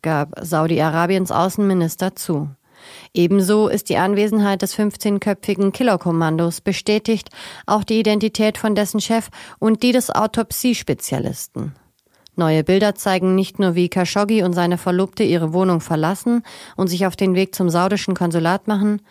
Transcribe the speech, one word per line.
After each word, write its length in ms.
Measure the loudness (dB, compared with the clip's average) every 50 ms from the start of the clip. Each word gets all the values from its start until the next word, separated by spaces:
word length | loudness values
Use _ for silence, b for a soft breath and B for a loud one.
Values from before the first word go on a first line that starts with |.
gab 360 | -4 -2 -2 -2 -2 -4 -8 -12
Saudi-Arabiens 920 | -6 -2 0 0 2 2 2 2 0 0 0 0 0 2 0 0 0 0
Außenminister 840 | 0 0 0 0 0 0 0 2 2 2 0 -2 -2 -4 -4 -4 -4
zu. 340 | -6 -6 -4 -4 -4 -4 -6 -10 -16 B B B B B B B B B B
Ebenso 560 | 0 2 2 4 4 4 4 4 4 4 4 2
ist 200 | 0 -2 -2 -2
die 80 | 0
Anwesenheit 640 | 2 2 2 2 2 2 2 2 2 2 2 2 0
des 140 | -2 -4 -2
fünfzehnköpfigen 960 | -2 -2 -2 -2 -2 -2 -2 -2 0 0 -2 -4 -2 -2 -4 0 0 0 0
Killerkommandos 880 | 0 0 2 2 2 2 0 0 0 2 0 0 0 0 0 -2 -2 -4
bestätigt, 680 | -4 -4 -4 -2 -2 0 0 0 0 0 -2 -2 -4 -10 B B B B B B B
auch 180 | -2 0 0 0
die 160 | 0 0 2
Identität 560 | 2 2 2 2 0 0 0 0 0 0 0
von 180 | 0 -2 0 0
dessen 260 | 0 0 0 -2 -4
Chef 300 | -2 0 0 -2 -2 -6 B B B B B B
und 240 | 0 2 2 4
die 100 | 2 2
des 220 | 2 2 0 0 -2
Autopsiespezialisten. 1600 | -2 -2 0 -2 -4 -4 -4 -4 -2 0 0 0 0 -2 -4 -4 -4 -4 -6 -6 -4 -4 -6 -6 -8 -12 -12 -10 -10 -10 -10 -12 -14 _ _ _ _ _ b b b b b _
Neue 260 | -2 0 2 2 2
Bilder 320 | 2 2 2 2 2 0 0
zeigen 400 | -2 -2 0 0 2 2 2 2
nicht 240 | 2 0 -2 -2 0
nur, 160 | 0 0 2
wie 140 | 2 0 0
Khashoggi 560 | 0 -2 -2 0 0 0 0 2 2 2 2
und 80 | 2
seine 260 | 0 0 0 0 0 -2
Verlobte 460 | -2 0 0 0 0 -2 -2 -2 0
ihre 280 | 2 2 0 0 0
Wohnung 280 | 0 0 2 2 2 0
verlassen 640 | 0 -2 -2 0 0 -2 -2 -2 -2 -2 -2 -2 B B B B B B B
und 100 | -2 -2
sich 180 | -2 0 0 -2
auf 120 | -2 0
den 180 | 0 0 2 2
Weg 180 | 2 0 0
zum 160 | -2 -2 0 2
saudischen 460 | 2 2 2 2 0 -2 -2 -4 -2
Konsulat 540 | -2 0 0 0 0 2 0 0 0 -2 -2
machen, 340 | -2 0 0 0 0 -2 b b